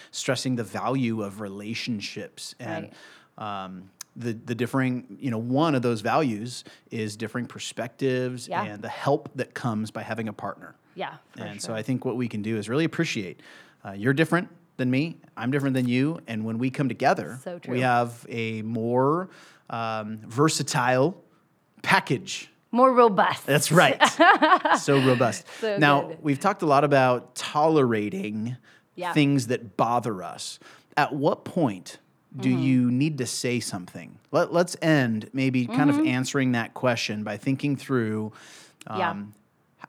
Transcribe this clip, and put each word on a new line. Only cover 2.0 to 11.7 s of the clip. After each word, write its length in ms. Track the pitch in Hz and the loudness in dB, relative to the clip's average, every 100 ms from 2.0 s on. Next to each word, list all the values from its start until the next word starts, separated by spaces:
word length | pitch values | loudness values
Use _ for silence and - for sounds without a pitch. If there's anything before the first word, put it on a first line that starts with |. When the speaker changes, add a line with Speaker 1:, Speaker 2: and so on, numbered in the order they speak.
| - 107 92 - - - | -8 -10 -12 -12 -16 -12
Speaker 1:
and, 300 | 123 160 - - - - _ - | -8 -8 -10 -18 -20 -20 _ -12
Speaker 2:
Right. 260 | 107 98 | -8 -8
Speaker 1:
um, 260 | 95 92 92 _ - - | -10 -14 -18 _ -20 -8
the, 160 | 120 | -8
the 220 | 113 - | -8 -6
differing, 600 | 110 120 135 127 123 - - | -4 -2 0 0 -2 -8 -8
you 120 | 135 | -4
know, 60 | 110 | -4
one 360 | 120 131 165 | -2 2 2
of 80 | 131 | 2
those 180 | 120 110 | 0 -2
values 600 | 113 139 139 104 120 - - - - | 0 0 0 -2 -8 -10 -16 -20 -12
is 240 | 117 107 107 | -6 -6 -6
differing 300 | 107 123 117 | -8 -6 -8
perspectives 1000 | 101 - - 120 - 135 127 127 123 131 | -10 -12 -8 -10 -2 -2 0 -2 -6 -6
Speaker 2:
Yeah. 160 | 180 | -6
Speaker 1:
and 180 | 107 104 | -6 -10
the 60 | 110 | -12
help 400 | - 139 156 - | -4 0 0 -2
that 200 | 131 - | -8 -8
comes 360 | - 123 110 107 | -4 -4 -2 -4
by 120 | 110 | -8
having 260 | 101 113 110 | -8 -6 -6
a 40 | |
partner. 440 | - 98 - 85 _ _ | -8 -10 -10 -18 _ _
Speaker 2:
Yeah, 200 | 175 170 - _ - | -12 -12 -12 _ -14
for 60 | |
Speaker 1:
And 180 | 104 104 | -14 -10
so 80 | |
Speaker 2:
sure. 80 | - | -8